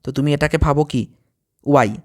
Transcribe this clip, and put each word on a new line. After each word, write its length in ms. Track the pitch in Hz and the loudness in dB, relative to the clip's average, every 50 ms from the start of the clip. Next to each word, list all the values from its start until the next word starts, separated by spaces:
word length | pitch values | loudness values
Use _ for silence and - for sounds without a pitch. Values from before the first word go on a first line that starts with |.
| _ | _
তো 40 | - 131 | -6 -4
তুমি 140 | 131 139 147 147 | -2 0 0 0
এটাকে 200 | 139 151 151 151 160 - | 0 0 -2 0 0 0
ভাবো 160 | 160 143 147 151 - | 2 2 0 0 -2
কি 100 | - 127 95 - _ _ _ _ _ _ _ _ _ _ _ | -2 -6 -6 -6 _ _ _ _ _ _ _ _ _ _ _
ওয়াই 240 | 139 143 139 117 104 107 - | 2 2 2 2 2 -2 -8